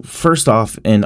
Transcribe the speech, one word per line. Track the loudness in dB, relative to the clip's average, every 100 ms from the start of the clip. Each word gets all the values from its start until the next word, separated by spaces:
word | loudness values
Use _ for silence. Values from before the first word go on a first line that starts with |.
first | -14 -4 0 0 2
off, | 0 -2 -4
an | 0 0